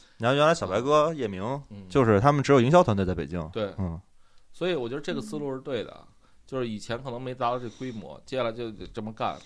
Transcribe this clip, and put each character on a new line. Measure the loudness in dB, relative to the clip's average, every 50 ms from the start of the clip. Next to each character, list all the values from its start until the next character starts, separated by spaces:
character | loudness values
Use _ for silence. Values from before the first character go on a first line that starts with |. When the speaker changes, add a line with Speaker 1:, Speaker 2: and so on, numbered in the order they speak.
| -20 _ _
Speaker 1:
你 | -4 0
看 | 0 2
原 | 4 4
来 | 4 4
小 | 2 0
白 | -2 0 0
哥 | 2 4 4 4 4 4 0
叶 | -2 -4 -4
明， | -4 -4 -6 -6 -6 -8 -10 -14
Speaker 2:
嗯。 | -16 -18 -10 -2
Speaker 1:
就 | 2 4 6
是 | 6 6 6
他 | 6 6 4
们 | 4 4
只 | 6
有 | 6 6
营 | 6 8
销 | 8 8 8
团 | 6 4
队 | 2 2
在 | 0 0
北 | -2 -4
京。 | -6 -6 -6 -6 -6 -6
Speaker 2:
对。 | -6 -6 -6 -6 -6
Speaker 1:
嗯。 | -6 -6 -6 -8 -14 _ _ -20 -20 -20 -20 -20 -20 -18 -10
Speaker 2:
所 | -6 -4 -2
以 | -2
我 | -2 -2 -4
觉 | -6
得 | -6
这 | -6 -4 -6
个 | -6
思 | -6 -6 -8 -6
路 | -6 -4 -6
是 | -6
对 | -6 -6 -4 -4 -6
的， | -6 -12 -20 -20 -20 -20 _ _ _ -20 -20 -14
就 | -8 -4 -4
是 | -4 -4
以 | -4 -6
前 | -6 -6 -6 -6 -6
可 | -8
能 | -8 -8
没 | -8 -8 -6
达 | -2 -2 0
到 | 0 -2
这 | -4 -8
规 | -10 -10 -10 -10 -10
模， | -10 -12 -14 -16 -16 -12
接 | -6 -4
下 | -2 -2
来 | -2
就 | -2 -4 -8 -8 -8
得 | -12 -14 -14
这 | -12 -10
么 | -10 -10 -8
干， | -4 -4 -4 -4 -6 -12